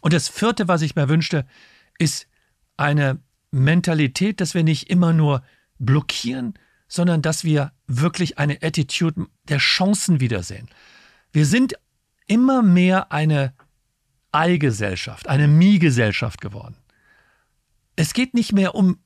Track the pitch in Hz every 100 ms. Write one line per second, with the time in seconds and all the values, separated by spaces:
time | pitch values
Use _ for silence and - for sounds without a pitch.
0 | 160 180 - - 220 233 190 170 151 -
1 | 139 160 151 160 131 _ _ _ _ _
2 | 160 - - _ _ _ _ - 147 147
3 | 139 131 _ _ _ 135 135 170 175 156
4 | 143 - 196 208 175 180 160 151 - 180
5 | 175 165 151 135 - _ _ _ 117 143
6 | - - 117 - 247 - _ _ _ -
7 | 175 165 156 156 165 151 143 _ - 123
8 | 170 175 175 - 147 139 160 156 135 -
9 | 165 160 - _ - 147 - - 190 202
10 | - 156 127 107 87 95 117 _ _ -
11 | _ _ _ 151 151 226 254 - _ _
12 | _ _ _ 220 254 262 214 180 180 185
13 | - 151 156 151 135 - _ _ _ _
14 | _ _ _ 147 165 175 143 104 104 92
15 | - - - 135 147 151 185 208 160 120
16 | 110 98 113 - 104 107 120 - _ _
17 | _ _ _ _ _ _ _ _ _ -
18 | 156 - 254 240 220 196 190 214 185 -